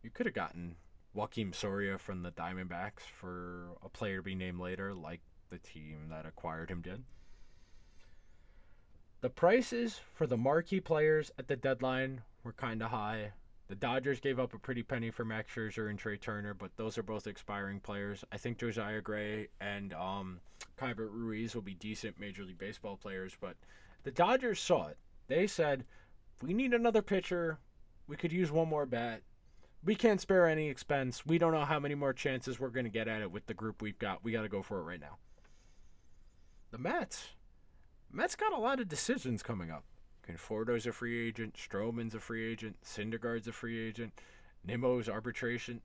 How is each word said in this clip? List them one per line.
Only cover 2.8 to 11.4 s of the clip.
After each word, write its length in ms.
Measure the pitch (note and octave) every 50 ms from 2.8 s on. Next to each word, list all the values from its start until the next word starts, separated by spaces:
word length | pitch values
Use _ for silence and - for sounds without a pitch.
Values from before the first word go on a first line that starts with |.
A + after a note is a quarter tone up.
| F#2 G#2 - - - - -
for 580 | - - F2+ F2+ F2+ F2+ F2 F2 F2 F2 F2 F2 - -
a 60 | G2
player 300 | - - A2+ G#2 G2 F#2+
to 40 | E2+
be 140 | G2 F#2+
named 240 | F#2 F#2 F#2 F2+ F2
later, 340 | F2+ F2+ F#2 F#2 G2 G2 G2+
like 260 | F#2 D#2+ D2+ E2+ E2+ - - - - - -
the 80 | F2+ F2
team 480 | - - - D#2 D2+ D2+ D2+ D2+ D2+ D#2
that 140 | D#2+ D#2 D#2
acquired 460 | D#2+ D#2+ - - E2+ D#2+ D#2+ E2 D#2+
him 100 | F#2 F2
did. 220 | E2 F2 F2+ B2+ B2+ - - - - - - - - - - - - - - - - - - - - - - - - - - - - - - - - - - - - - - - - - - - -
The 80 | B2+
prices 680 | B2+ - - F3 G#3 C4 B3 - A#3+ A#3+ A#3+ A3+ G#3 - - - -
for 120 | - D#3+
the 100 | C3 B2
marquee 420 | A2 A#2 C3+ C#3+ E3 E3+ - - F#3+
players 540 | F#3 - E3 D#3 D3+ D#3 D#3 D#3 D3+ - -
at 100 | -